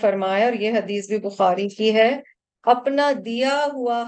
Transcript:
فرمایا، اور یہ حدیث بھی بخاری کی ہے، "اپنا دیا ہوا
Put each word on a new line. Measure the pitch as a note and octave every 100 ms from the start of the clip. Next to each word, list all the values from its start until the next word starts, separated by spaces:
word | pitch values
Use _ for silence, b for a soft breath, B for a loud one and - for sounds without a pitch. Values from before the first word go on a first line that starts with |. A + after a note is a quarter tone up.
فرمایا، | G#3+ G3 F#3+ G3 A#3+
اور |
یہ | A#3 G#3
حدیث | A3+ F#3 G3+ G3
بھی | G#3+
بخاری | G3+ G3 F#3 F3+ G3+
کی | G3+ A3 G#3+
ہے، | A3+ C#4+ B B _ _
"اپنا | A3+ B3+ C4+ C#4 C#4+ A#3+ G3+
دیا | A#3 C4 C#4+ D4
ہوا | C4+ A#3+ A#3